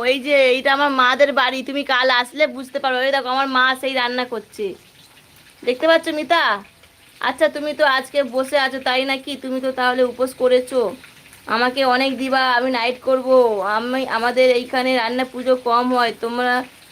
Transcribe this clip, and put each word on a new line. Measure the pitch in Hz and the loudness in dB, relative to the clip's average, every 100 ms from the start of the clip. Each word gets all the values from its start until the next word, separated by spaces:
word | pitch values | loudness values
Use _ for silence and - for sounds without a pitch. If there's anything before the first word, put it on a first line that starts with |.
এই | 240 269 262 | 0 -2 0
যে | 285 262 | 2 4
এইটা | 254 277 | 2 2
আমার | 277 285 269 | 2 2 2
মাদের | 247 254 277 | 2 4 2
বাড়ি, | 269 254 262 262 | 2 0 -2 -6
তুমি | 277 277 | -6 -2
কাল | 254 262 | 0 2
আসলে | 247 247 269 302 247 | 2 0 -2 -2 -2
বুঝতে | 262 277 | -10 -6
পারবে। | 262 254 262 | -2 -2 0
এই | 277 | 0
দেখো | 254 254 | -2 -2
আমার | 269 262 | 0 2
মা | 254 254 | 2 0
সেই | 269 262 | -2 -2
রান্না | 240 247 254 | -2 -2 -6
করছে, | 226 208 - 202 - - - - - _ - - - | -8 -10 -10 -8 -10 -18 -20 -20 -20 _ -20 -20 -8
দেখতে | - 247 320 | -6 -2 2
পাচ্ছ | 330 320 302 | 2 0 -6
মিতা? | 302 339 269 202 208 _ - _ - - | 0 0 2 -2 -6 _ -20 _ -20 -8
আচ্ছা | - 262 311 302 | -6 0 0 0
তুমি | 294 302 | -6 0
তো | 302 262 | 2 2
আজকে | 262 285 262 | 0 -2 -2
বসে | 247 262 285 | -2 -2 0
আছো | 269 262 262 | 0 -2 -2
তাই | 254 | -2
নাকি? | 269 269 269 269 | -2 -4 -6 -10
তুমি | 262 262 | -6 -4
তো | 262 | -4
তাহলে | 262 247 247 254 | -2 0 2 0
উপোস | 233 254 - | 0 -4 0
করেছো। | 254 254 254 262 214 - - - - - - | 2 2 2 0 -2 -4 -16 -20 -20 -18 -6
আমাকে | 220 247 262 | 0 0 2
অনেক | 269 247 269 247 | 2 2 0 -2
দিবা, | 262 262 262 240 | -2 0 2 2
আমি | 254 | 0
নাইট | 254 233 247 - | 0 -2 -2 0
করব। | 262 254 262 240 208 190 214 | 0 4 4 4 2 0 -2
আমি, | 233 262 262 226 | -2 -4 -2 -2
আমাদের | 240 240 254 240 | 0 4 4 4
এইখানে | 247 262 254 254 | 0 -2 0 0
রান্না | 226 247 254 | 0 -2 -4
পুজো | 247 254 254 247 | -4 0 0 2
কম | 233 247 254 | 2 2 2
হয়, | 233 214 | 0 -2
তোমরা, | 233 240 247 247 254 - - | -6 -2 0 -2 -4 -14 -20